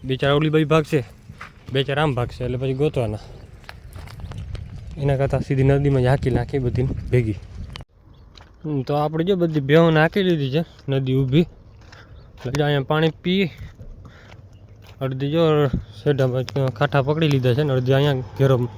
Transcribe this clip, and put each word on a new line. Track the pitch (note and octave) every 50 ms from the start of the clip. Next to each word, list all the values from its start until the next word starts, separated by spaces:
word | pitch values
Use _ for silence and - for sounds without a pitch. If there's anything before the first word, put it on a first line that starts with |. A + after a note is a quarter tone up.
બે | - C3 C3
ચાર | B2+ - C#3 C#3+
ઓલી | D3 D#3 D#3 D3+
બાજુ | D#3+ D#3 C#3 D#3
ભાગશે, | D#3+ D3+ - - C#3+ A#2 - - - - - - - - - - - - -
બે | B2 C3+ C#3
ચાર | C3 C#3 C#3
આમ | D#3 D3+ C3
ભાગશે, | A#2+ A#2+ A#2 - - B2+
એટલે | B2 B2 B2
પછી | C3+ C3+ C3 C3
ગોતવાના. | C#3+ D#3 - C#3+ A#2+ G#2+ G#2+ G#2+ - - - - - - - - - - - - - - - - - - - - - - - - - - - - - - - - - - -
એના | - C#3 C#3+ C#3 C3
કરતાં | C#3 C3 C#3 C3 -
સીધી | - C#3 C3 C3+ C3+
નદીમાં | C#3 C#3 C#3+ C#3+ C#3 C3+ B2
જ | B2
હાંકી | C3 C#3+ - C3 A#2+
નાખી | A#2+ A#2+ - - C#3 B2
બધી | B2 A2 B2+ B2 C3 - - - -
ભેગી. | - B2+ A#2+ G#2+ G#2 - - - - - - - - - - _ _ - _ - - - - - - - - - - -
હમ, | - D3+ D3+ C#3
તો | B2 - D3
આપણે | D3 D3 D3+ D#3 D#3+ E3 F#3
જો | G3+
બધી | F3+ F3 E3 D#3 D3+ C3+ C3+
ભેહુંને | D3 E3 E3+ E3 D#3+ D#3
હાંકી | D#3 E3 - G3+ F#3+
લીધી | F#3 E3+ D#3 C#3 C3 B2+
છે | D#3 E3+ - - - - -
નદી | C3+ C3+ C3+ C3 C3 C3+
ઊભી. | C#3 B2+ B2+ D#3+ F3 - - - - - - - - - - - - - - - - - - -
એટલે | - B2 C3 D3
જો | D3
અહીંયા | D3 D3 C#3+ C3+ -
પાણી | D3+ D#3 D#3+ D#3+ D3+ -
પી, | - F3+ F3+ G3 G3 D3+ - - - - - - - - - - - - - - - - - - - - - - - - - - - - - -
અડધી | C#3 C3 C3 C3 C#3 C#3+ D3
જો | E3 E3+ D#3+ D#3 D3 D3 C3+ - - - - - -
શેઢામાં | - D3 D3 C3+ C3 C3 B2 C3 B2+ - - C#3 C3+ C3 G#2+ -
ખાઠા | D3 C#3+ - C#3+ C3
પકડી | C3+ D3+ D#3+ E3 D3+ C#3+
લીધા | C3+ B2 B2+ A#2+
છે | B2+ D3+
ને | D3
અડધી | C3+ B2+ B2+ B2+ C3+ C3+
અહીંયા | C#3+ D3 C#3 B2+ B2 - - -
ઘેરો | C3+ C3+ C3+ A#2+ B2 A#2 -